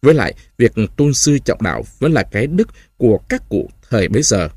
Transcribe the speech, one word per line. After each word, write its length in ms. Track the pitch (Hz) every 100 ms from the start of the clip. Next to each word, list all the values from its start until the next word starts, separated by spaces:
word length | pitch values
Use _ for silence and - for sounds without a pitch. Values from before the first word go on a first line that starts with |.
Với 120 | 131
lại, 200 | 156 87 - - _
việc 140 | 120 - 107 -
tôn 180 | 147
sư 240 | 135 - 143
trọng 180 | - -
đạo 220 | 101 62 - _
vẫn 140 | 156
là 100 | 156
cái 240 | 92 101 117
đức 220 | 175 226 - _ _
của 220 | 120 104 -
các 200 | 254 -
cụ 220 | 101 - - _
thời 180 | 117 92
bấy 140 | 107
giờ. 260 | 151 101 80